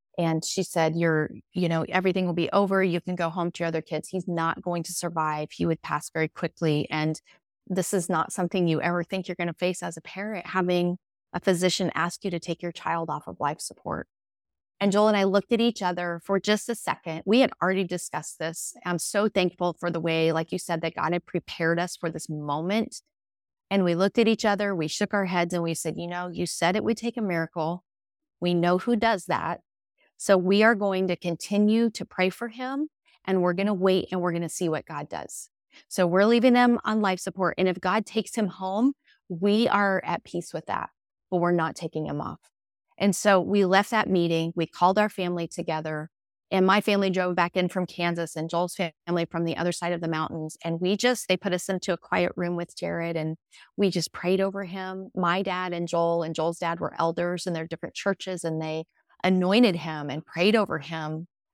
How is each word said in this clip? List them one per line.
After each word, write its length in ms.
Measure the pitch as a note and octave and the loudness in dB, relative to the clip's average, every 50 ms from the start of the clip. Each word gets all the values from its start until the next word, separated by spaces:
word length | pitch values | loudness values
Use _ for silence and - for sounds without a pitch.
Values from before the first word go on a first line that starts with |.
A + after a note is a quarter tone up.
| _ _ _ - | _ _ _ -2
And 260 | E3+ E3 D#3+ D#3+ - | 0 2 2 0 -2
she 180 | - - G3 F#3 | -2 -4 -4 -4
said, 300 | - - F3 D#3+ D#3+ D#3+ | -2 0 2 2 2 2
"You're, 340 | E3+ E3+ E3 D#3+ D#3 D3+ - - - - _ - | 2 2 2 2 2 0 -2 -6 -10 -18 _ -4
you 160 | F3+ F3+ E3 | -2 0 0
know, 160 | E3 D#3+ D#3+ - | 0 0 -2 -2
everything 380 | - F#3 F#3 F#3+ F3 F#3+ F#3 | -2 0 0 0 0 0 0
will 80 | F3 E3+ | 0 0
be 160 | E3+ E3 - - | 0 -2 0 2
over. 300 | G3 G3+ F#3+ G3 F#3+ F#3 | 2 2 2 2 2 2
You 180 | F#3 E3 E3+ | 2 0 -2
can 160 | - F3+ F3+ | -2 -4 -4
go 140 | F3 E3+ E3 | -4 -4 -4
home 200 | E3 F3+ E3+ F3 - | -2 -2 -4 -4 -4
to 100 | - F3 | -4 -4
your 40 | E3 | -2
other 140 | E3 D#3+ D#3 | -2 -4 -4
kids. 260 | - E3+ D3+ - - | -4 -6 -6 -6 -4
He's 200 | - F#3 F3 - | -6 -6 -4 -2
not 340 | F3 E3 E3 E3 - - - | -2 0 0 -2 -2 -4 -4
going 200 | F3+ F3 E3+ E3 | -4 -4 -4 -4
to 80 | - F3 | -6 -6
survive. 580 | - - E3+ E3+ E3 D#3 D#3 D3+ D3+ D3+ - - | -6 -6 -4 -4 -2 -2 -2 -2 -4 -6 -8 -4
He 120 | - E3+ | -2 0
would 160 | E3+ D#3+ - - | 0 0 -2 -2
pass 280 | - D3+ D3+ - - | -4 -6 -6 -6 -6
very 180 | - E3 D#3+ D#3 | -4 -2 -2 -2
quickly. 600 | - - - D#3 - - E3+ D#3+ D3+ D3 - - | -2 -4 -6 -6 -4 -2 0 2 2 2 0 -2
And 300 | - D#3 D#3 D#3 D#3 - - _ _ _ _ _ _ _ _ | -2 -2 -2 -2 -2 -4 -8 _ _ _ _ _ _ _ _
this 280 | - F#3 F#3+ F3 - - | -4 -2 -2 0 0 0
is 140 | F#3+ E3 - | -2 0 0
not 200 | F3+ D#3 - - - | 0 0 0 -2 -2
something 360 | - F3+ E3+ - F#3+ F3 E3+ | -4 -4 -2 0 2 2 2
you 120 | D#3+ D3+ - | 2 2 0
ever 200 | F3 F3 F3 E3+ | 0 -2 -2 -2
think 240 | - G3 F#3+ F3+ | -4 -4 -6 -6
you're 80 | - F3 | -6 -6
gonna 180 | - F3 F3 E3 | -4 -4 -6 -4
face 280 | - F3+ F3+ F3+ - F3 | -2 -2 -2 -2 -2 -6
as 140 | F3 E3 | -8 -10
a 60 | E3 - | -10 -14
parent, 440 | - - F3+ G3+ G#3+ A3 F3+ - - | -14 -12 -10 -8 -8 -8 -8 -10 -4
having 500 | - F#3+ F3+ F3 F3+ F3 F3 F3 F3+ - _ _ _ _ _ _ - | -2 0 2 2 2 2 2 2 0 -4 _ _ _ _ _ _ -10
a 80 | F3 | -2
physician 500 | - G3+ F#3 E3 F#3 F#3 - - F#3+ E3 - | 2 2 2 4 2 2 2 0 -2 -2 0
ask 280 | - E3 F3 - - - | 0 -2 -2 -4 -6 -6
you 80 | G3 | -6
to 80 | F3 E3 | -6 -6
take 240 | - - E3+ - - | -6 -6 -6 -6 -6
your 80 | F3 E3+ | -8 -10
child 360 | - - F3+ E3 E3+ E3 D#3+ | -6 -4 -4 -2 -2 -2 -4
off 160 | C#3+ D3+ - | -6 -8 -8
of 140 | - E3 - | -12 -8 -6
life 200 | - C#3+ D#3 - | -4 -4 -4 -6
support." 460 | - - - - - - - - - - _ _ _ _ _ _ _ _ _ _ _ _ _ _ | -8 -12 -12 -12 -8 -6 -6 -6 -8 -10 _ _ _ _ _ _ _ _ _ _ _ _ _ _
And 120 | G3 G3+ F#3+ | 0 2 4
Joel 160 | G#3 G#3 G#3+ | 4 4 4
and 80 | G#3 | 4
I 80 | G3+ G3 | 4 2
looked 280 | G3 F#3+ G3+ G3 _ A#3+ | 2 2 2 2 _ 2
at 80 | A3 | 2
each 220 | A#3 A#3+ - - G3 | 2 2 0 0 -2
other 380 | F3+ F3+ F3+ F3 F3 E3+ E3 - | -2 -2 -2 -4 -4 -6 -6 -4
for 140 | - G3 G3 | -2 -2 0
just 300 | - G#3 G#3+ G#3 - - | 2 0 0 0 -2 -4
a 60 | A3+ | -8
second. 480 | - - - - - - E3 D#3+ D#3+ - | -6 -4 -4 -4 -4 -6 -8 -8 -6 0
We 160 | F#3+ G#3+ B3 | 4 4 6
had 120 | C4 - - - E3 | 4 4 2 0 0
already 220 | F#3 F#3+ F#3+ F#3+ | 0 0 0 0
discussed 540 | F3 F3+ E3+ - - - D#3 D#3 - - - | -2 -4 -6 -6 -6 -8 -8 -8 -10 -10 -8
this. 360 | D#3 D#3+ F3 - - - - - - | -8 -8 -6 -8 -10 -12 -12 -10 -6
I'm 140 | F3+ F3 D#3+ | -4 -4 -4
so 300 | - - - G3+ G#3 G#3+ | -4 -2 0 0 0 2
thankful 440 | - G3 F3+ F3 - - F3+ F3 D#3+ - | 2 2 0 0 0 -2 -2 -4 -2 -2
for 120 | - F3 | -4 -4
the 100 | E3 E3 | -2 -2
way, 300 | E3 E3+ D#3+ D#3+ E3 D#3+ D#3 | -2 0 2 2 2 2 2
like 200 | D#3+ D#3+ - - | 0 -2 -2 -4
you 60 | F3+ | -6
said, 220 | - - F3 D#3+ E3 | -4 -4 -4 -4 -4
that 140 | E3 - | -4 -4
God 160 | - - D#3+ F3+ | -4 -2 -2 -2
had 120 | - - | -2 -4
prepared 520 | - - F3 - - - - E3+ E3 E3+ E3+ | -4 -6 -6 -6 -6 -6 -2 0 0 2 0
us 180 | F3 F3 - | 0 -4 -6
for 140 | - - E3 | -6 -6 -6
this 180 | E3+ D#3+ - - | -6 -6 -8 -8
moment. 720 | D#3 D3+ D3 D3 C#3+ D3+ D#3+ F#3 G3+ A3+ - - - - - _ _ _ _ _ _ _ _ _ _ _ _ _ | -8 -6 -4 -4 -4 -2 -2 0 0 0 -2 -4 -8 -14 -20 _ _ _ _ _ _ _ _ _ _ _ _ _
And 120 | G3 G3+ F#3 | 2 2 4
we 100 | F3 E3+ | 4 4
looked 240 | E3 F#3+ G3+ - A#3+ | 4 2 2 4 4
at 100 | A3+ A3 | 4 4
each 160 | A3+ - - | 4 2 2
other, 300 | G#3+ G3+ G3 G#3 G3+ G3 | 2 2 2 0 -2 -2
we 140 | E3+ D#3 D#3 | -2 -2 -4
shook 260 | - - G#3 G3+ - | -2 -2 -2 -2 0
our 120 | G3+ G3 | 0 0
heads, 280 | F3+ F3+ F3 F3 E3+ F3+ | 0 2 0 0 0 0
and 80 | F3 E3+ | -2 -2
we 120 | E3 E3 | -2 -2
said, 220 | - - E3 - | -4 -4 -6 -6
"You 100 | D#3+ E3+ F3 | -6 -6 -6
know, 200 | F3 F3 F3+ F3+ | -6 -6 -6 -6
you 160 | E3 F3 F3 | -4 -4 -4
said 300 | E3 - - F3 E3+ F#3+ | -4 -2 0 0 2 2
it 80 | G#3+ G#3 | 0 0
would 120 | A3 A3+ - | -2 -2 -2
take 180 | A3+ A#3+ - | -4 -6 -4
a 60 | A#3+ A3 | -4 -2
miracle. 640 | F#3+ F3 E3 E3 D#3 - F3 D#3 D#3+ E3+ F3+ - _ _ _ _ _ _ _ _ _ _ _ | -2 0 0 -2 -2 -4 -4 -4 -2 -4 -6 -8 _ _ _ _ _ _ _ _ _ _ _
We 120 | F3 F3+ F3 | -2 0 2
know 240 | F3 E3+ F3 F3+ F#3+ | 4 4 4 4 2
who 160 | - A#3+ A#3+ | 2 2 0
does 300 | G#3+ A3+ A3+ A3+ F#3 - | 2 4 2 2 0 0
that. 340 | - D#3 A2+ - E3 F3 - - _ _ _ _ _ _ _ _ _ _ | -2 -2 -2 -2 -4 -6 -6 -10 _ _ _ _ _ _ _ _ _ _
So 200 | - - - G3 | -6 2 4 4
we 260 | F#3 F3 F#3 G3 G3+ A3 | 4 6 4 6 6 6
are 120 | A3+ A#3 | 6 6
going 340 | G3 G#3 G3 F#3+ F#3 F#3+ F3+ | 4 2 0 2 2 2 0
to 80 | F3 | 0
continue 720 | - - F3 E3+ - - - G#3 G3+ G#3 G#3 A3 A3+ A#3 A3+ | -2 -2 -4 -4 -4 -4 -2 2 4 4 6 6 4 4 2
to 140 | A3 - - | 0 -4 -8
pray 240 | - - - F#3 F#3 | -8 -2 0 0 0
for 180 | F#3 - A#3+ A#3 | 0 -2 -8 -10
him, 400 | A3 A#3+ B3+ B3+ C4+ C#4 D4+ D4+ - _ _ _ _ _ _ | -10 -10 -8 -6 -4 -4 -6 -6 -8 _ _ _ _ _ _
and 180 | - F#3+ F#3 F3 | 0 2 2 2
we're 100 | F3 F3 | 2 2
gonna 200 | F3+ G3 G#3 G#3 | 2 0 0 0
wait, 340 | F3+ F#3 F#3+ F#3 F#3+ - - F#3 | 2 4 4 4 2 0 -2 -4
and 80 | F#3 | -2
we're 120 | F3 F3 E3 | -2 -2 -2
gonna 160 | E3+ E3+ D#3+ | -2 -4 -4
see 200 | - - F#3+ E3 | -4 -4 -2 -2
what 180 | D#3 C#3+ - | -2 -4 -6
God 220 | - D#3+ D3 D3+ - | -8 -10 -12 -10 -10
does. 420 | - D#2+ - - - - - - _ _ _ _ _ - - _ | -10 -10 -10 -12 -12 -16 -16 -18 _ _ _ _ _ -20 -20 _
So 180 | - - F3+ | -2 0 2
we're 180 | E3+ E3+ F#3 G3+ | 4 4 6 6
leaving 280 | A3 A#3 A#3+ G#3+ C4 A#3+ | 6 6 6 6 6 6
him 240 | B3 B3 B3 A#3+ - - | 6 6 6 4 2 0
on 160 | G#3+ A3 A3 | 0 0 2
life 180 | G#3 F#3+ F#3 F3+ | 2 0 0 -2
support. 340 | - F#3+ F3 F#3+ F#3 E3+ - - | -4 -8 -4 -2 0 0 2 2
And 100 | F#3 F#3 | 2 2
if 120 | F3 F3+ | 2 0
God 260 | - F#3 F#3+ A3+ G#3+ | 0 0 0 0 0
takes 280 | - - A3 G#3+ - - | 0 -2 -4 -4 -2 -2
him 100 | A#3 G#3 F3+ | -2 -2 -2
home, 460 | D#3+ - F#3+ F#3+ F#3+ G#3 A#3+ C#4 C#4 - _ _ _ _ _ - | -2 -4 -6 -4 0 2 2 2 2 0 _ _ _ _ _ -10
we 380 | F#3 E3 F#3 G3+ G3+ A3 A#3 G#3+ | -6 0 2 2 4 4 4 4
are 340 | - G3+ G3+ G3 F#3+ F#3+ - | 4 4 4 2 2 0 0
at 200 | - E3+ - - | -2 -4 -6 -6
peace 280 | - - F3 E3+ - - | -6 -8 -8 -6 -6 -8
with 140 | D#3 - | -8 -6
that, 240 | - - - - - _ _ _ _ _ _ _ _ | -4 -4 -4 -6 -8 _ _ _ _ _ _ _ _
but 80 | F#3 F3 | 0 0
we're 140 | E3+ F3 F3 | 2 2 2
not 220 | E3+ D#3+ D#3+ - | 2 0 -2 -4
taking 300 | - E3+ E3 - D#3+ D#3 | -6 -10 -8 -6 -6 -6
him 140 | D3 D3 D3 | -4 -6 -6
off." 300 | - - E3+ - _ _ _ _ _ _ _ _ _ _ _ | -6 -8 -10 -12 _ _ _ _ _ _ _ _ _ _ _
And 200 | - - G3+ F#3 | 0 2 2 2
so 240 | - - G#3 G3 F#3 | 2 4 4 4 4
we 240 | E3+ - G3+ G3+ G3 | 4 4 4 4 4
left 260 | F3+ F#3 F#3+ G3+ - | 6 4 4 4 2
that 180 | A#3+ G#3+ - - | 0 0 2 2
meeting, 440 | F#3+ F3+ E3+ E3+ E3 E3 E3 E3 E3+ | 2 2 4 2 2 0 0 -2 -2
we 120 | E3+ E3 | -2 -4
called 340 | - - - F3 F3+ F#3+ G#3 | -4 0 2 4 4 6 4
our 80 | G#3 G#3 | 2 0
family 400 | - - F#3 F3 F3+ E3+ E3+ D#3+ | 0 -4 -4 -4 -2 -4 -4 -6
together, 640 | - - E3 E3+ D#3+ D#3 D#3 D#3 D#3 D3+ D#3 - _ _ _ _ _ _ _ _ F#3+ | -6 -6 -4 -4 -4 -4 -4 -4 -6 -6 -8 -10 _ _ _ _ _ _ _ _ 2
and 120 | F#3+ F#3 | 4 4
my 160 | F#3+ F#3+ G#3 | 6 6 4
family 300 | - - G#3 G3+ G3 F#3+ | 4 2 2 2 2 2
drove 240 | F3 F#3 F#3 F3+ F3 | 0 0 0 0 2
back 220 | F3+ E3+ F3 - | 2 0 2 2
in 120 | F#3+ F3+ F3 | 0 0 0
from 180 | - F#3+ F3+ | 0 -2 -4
Kansas, 500 | - - - F3 E3+ E3+ E3+ E3+ D#3+ - | -4 -4 -2 -2 -2 0 -2 -4 -4 -6
and 120 | D#3+ D#3+ E3 | -6 -6 -2
Joel's 280 | - E3+ F3+ F3 - | -2 -2 -2 -2 -2
family 480 | - F#3 E3 - _ _ - F3 E3+ E3+ | -4 -4 -6 -6 _ _ -2 0 0 0
from 200 | - - E3 E3+ | -2 -2 -2 -2
the 120 | E3 D#3+ | -2 -2
other 160 | - E3+ F3 E3+ | -2 -2 -2 -2
side 200 | - F3 F3 F3 | -2 -2 -4 -4
of 80 | E3 | -2
the 60 | E3+ | -2
mountains. 500 | E3 D#3+ D#3 D#3+ - - E3 D#3 D#3 - - - | -2 -2 -2 -2 -4 -4 -6 -8 -8 -10 -8 -6
And 160 | E3+ E3 E3 | -4 -4 0
we 160 | F3+ F3+ G#3 | 0 0 2
just, 300 | G3+ - B3 B3 - - | 2 2 0 0 0 0
they 100 | - F#3 | 0 -2
put 160 | F3+ - G3+ F3+ | 0 0 -2 -2
us 160 | F3+ - - | -2 -2 -4
into 240 | F#3+ F3+ - - F3+ | -4 -4 -2 -4 -4
a 40 | - | -4
quiet 320 | - - - F#3 F3 F3 - | -4 -2 0 0 0 0 0
room 180 | - F3+ F3 F3 | -2 -4 -2 -2
with 220 | E3+ E3+ - - | -4 -6 -8 -8
Jared, 400 | - F3 E3+ E3+ E3+ E3 E3+ E3 | -8 -6 -4 -4 -4 -4 -4 -4
and 200 | D#3+ D#3 D#3+ D#3+ - _ _ - - - - _ | -4 -4 -4 -6 -8 _ _ -20 -20 -20 -12 _
we 140 | - G3+ F#3+ | 0 0 2
just 220 | - F3 D#3+ - - | 2 0 -2 -4 -6
prayed 280 | - - F3+ F#3 F#3 | -4 0 2 2 2
over 220 | G3 G3 F#3+ G3 G3 | 2 0 -2 -4 -8
him. 460 | E3+ F#3 G3 F#3 F#3 F#3+ F#3+ F#3+ F#3 - | -8 -8 -8 -8 -8 -8 -10 -10 -8 -4
My 300 | F#3+ F3+ E3+ F3 F#3+ G3 | -2 0 2 2 0 0
dad 300 | F#3+ F3+ F3+ F#3 F3+ F3 | -2 -2 -2 -2 -4 -2
and 160 | E3+ F3 E3 | -4 -2 0
Joel 340 | - E3+ E3+ E3+ E3+ E3+ E3 | 0 2 2 2 2 0 0
and 140 | D#3+ D#3+ | -2 -2
Joel's 220 | - D#3 E3+ E3+ - | -2 -2 -2 -2 -2
dad 180 | F3 E3 E3+ E3+ | -2 -4 -2 -2
were 160 | F3 - - | -4 -6 -2
elders 520 | - E3 E3 E3 F3 F3 F3 F3+ E3+ - F#3 | 0 0 0 0 0 -2 -2 -2 -4 -4 -4
in 40 | E3+ | -4
their 140 | D#3+ D#3+ | -4 -4
different 300 | D#3 E3 - - - - | -6 -8 -8 -8 -10 -10
churches, 480 | - - G3+ F#3+ - - F#3+ F#3 F3 - | -4 -2 -2 -2 -2 -4 -6 -6 -4 -4
and 180 | E3 D#3+ D#3 D#3 | -4 -2 -2 -4
they 220 | D#3 D#3 D#3+ D#3+ - _ _ _ _ _ - - | -4 -4 -6 -6 -8 _ _ _ _ _ -2 2
anointed 500 | F#3 F#3 F#3 F3+ F3+ G3 A#3+ B3 G#3+ F3 | 2 4 4 4 4 6 6 6 4 4
him 320 | E3+ D3+ D#3+ D#3 D3+ D3 D3 | 0 -4 -6 -8 -6 -6 -6
and 160 | B2 D#3 - | -6 -8 -8
prayed 300 | - - E3 F3+ G#3 G#3+ | -8 -2 2 4 4 4
over 240 | A3+ G3+ - - D#3 | 4 2 0 -2 -6
him, 480 | C#3 D3+ E3 D#3+ D#3 D3+ D#3 D#3 E3+ - _ _ _ _ | -6 -8 -8 -6 -6 -6 -6 -8 -8 -12 _ _ _ _